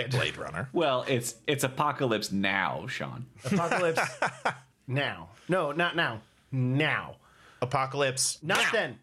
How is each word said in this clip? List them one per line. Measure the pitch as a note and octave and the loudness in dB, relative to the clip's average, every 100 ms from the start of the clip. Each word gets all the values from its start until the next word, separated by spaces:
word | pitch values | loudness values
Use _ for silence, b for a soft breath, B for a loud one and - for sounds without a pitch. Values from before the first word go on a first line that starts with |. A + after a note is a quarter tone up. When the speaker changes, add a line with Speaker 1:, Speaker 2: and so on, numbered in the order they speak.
Speaker 1:
like | B2+ | 0
Blade | B2+ D2+ - | 0 0 -4
Runner. | D2 E2 C3 | -6 -6 -4
Speaker 2:
Well, | F3 D#3 B2+ A#2+ | 0 2 2 2
it's, | B2+ - - - | 0 0 -4 -2
it's | C#3 | 0
Apocalypse | C3 B2+ D3 C3 C3 G#2+ G#2 | 0 0 0 2 2 0 0
Now, | G2 G2 F#2+ E2+ C2+ A2 | 0 2 2 2 -2 -6
Sean. | - C#2+ B1 - - | -8 -8 -10 -14 -10
Speaker 3:
Apocalypse | C3 G3+ E3+ G#3 E3+ E3 G#3+ - F4+ - A3+ | -2 0 2 2 2 2 0 0 -4 -2 -4
Speaker 1:
<laughs> | C#3 - _ - | -4 -10 _ -4
Speaker 3:
Now. | C3 C3 F#2 E2 - - | -2 -2 -4 -12 -10 -2
No, | F#3 D3+ | 0 0
not | D3 F3 D#3 | 0 0 2
now. | D3+ A2 - _ _ | 0 -2 -10 _ _
Now. | C3 B2+ C3 D3+ A#2 D2+ C2+ B B B B | -2 2 2 2 0 -4 -12 B B B B
Speaker 1:
Apocalypse | B2+ C#3 C3 C#3 C3+ C3 - - | -2 0 0 2 0 2 -2 -2
Speaker 3:
Not | D3+ A3 | 0 2
Speaker 1:
Now. | G3 | 2
Speaker 3:
then. | A3 D#3+ A2+ | 2 0 -4